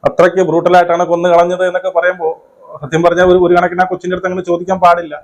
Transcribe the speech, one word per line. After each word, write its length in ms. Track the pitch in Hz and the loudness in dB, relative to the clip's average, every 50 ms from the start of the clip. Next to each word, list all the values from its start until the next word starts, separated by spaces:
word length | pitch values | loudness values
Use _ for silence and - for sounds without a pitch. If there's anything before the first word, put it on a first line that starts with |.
| - | -2
അത്രയ്ക്ക് 360 | 139 - - 165 185 175 185 | -4 0 2 2 2 2 0
ബ്രൂട്ടലായിട്ടാണ് 640 | 185 165 156 170 170 175 175 180 175 170 170 170 180 | -2 0 0 0 0 4 4 4 4 2 0 -2 0
കൊന്നു 240 | 165 170 170 175 180 | -2 -2 -2 0 2
കളഞ്ഞത് 380 | 170 170 175 175 180 180 185 180 | 4 4 2 2 0 -2 -2 -2
എന്നൊക്കെ 220 | 180 180 185 190 | -2 -4 -6 -2
പറയുമ്പോ 540 | 185 170 175 180 180 180 165 160 165 - _ _ _ _ - - - - | -2 0 0 -2 -4 -2 -4 -6 -6 -6 _ _ _ _ -20 -20 -20 -16
സത്യം 220 | 147 131 151 160 170 | -12 -6 -4 0 2
പറഞ്ഞാൽ 220 | 175 170 170 180 | 2 2 4 2
ഒരു, 120 | 180 180 185 | 4 4 4
ഒരു 180 | 180 175 180 | 4 4 2
കണക്കിന് 260 | 175 175 180 175 175 | 2 2 0 -2 -2
ആ 40 | 185 | -2
കൊച്ചിന്റെ 300 | 185 180 180 - 180 185 | -2 -2 -8 -6 -6 -6
അടുത്ത് 120 | 180 180 185 | -6 -6 -6
അങ്ങനെ 180 | 180 190 180 | -6 -6 -4
ചോദിക്കാൻ 340 | 175 175 170 175 180 190 185 | -4 -4 -4 -2 -4 -4 0
പാടില്ല. 440 | 180 175 175 175 170 156 147 147 | 2 2 2 2 -2 -10 -14 -16